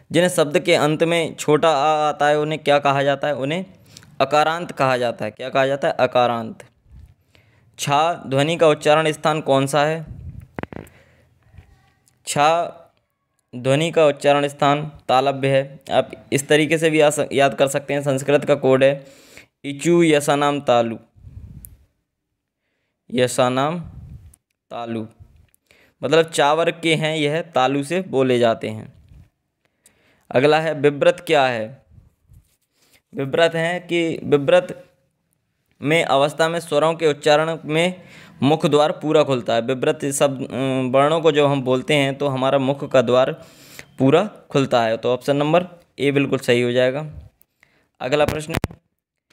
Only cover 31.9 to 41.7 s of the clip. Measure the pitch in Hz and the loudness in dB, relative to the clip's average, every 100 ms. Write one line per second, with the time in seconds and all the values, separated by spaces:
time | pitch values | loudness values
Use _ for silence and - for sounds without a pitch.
31.9 | - _ _ _ - _ _ _ _ _ | -20 _ _ _ -20 _ _ _ _ _
32.9 | _ _ 139 139 165 170 165 165 180 175 | _ _ -8 -4 0 0 0 -4 -4 -4
33.9 | 170 165 - - 143 139 180 180 - - | -2 -2 -4 0 0 4 2 2 -12 -18
34.9 | _ _ _ _ _ _ _ _ - 135 | _ _ _ _ _ _ _ _ -8 -2
35.9 | 165 - 135 151 151 160 170 170 147 160 | 0 2 0 0 0 -2 -2 -2 0 0
36.9 | 165 160 143 151 147 160 165 143 156 175 | 0 -2 0 2 2 0 -4 -4 -2 -2
37.9 | 180 - - - - 135 156 170 147 156 | -4 -18 -20 -16 -2 0 2 2 2 2
38.9 | 180 147 156 139 127 101 117 117 131 143 | 0 0 2 2 0 0 -2 -2 -2 -2
39.9 | 151 143 139 143 131 - 117 131 131 127 | -2 -4 0 0 -2 -8 -6 -4 -2 0
40.9 | 135 143 165 160 147 143 139 127 | 2 2 2 2 4 2 2 0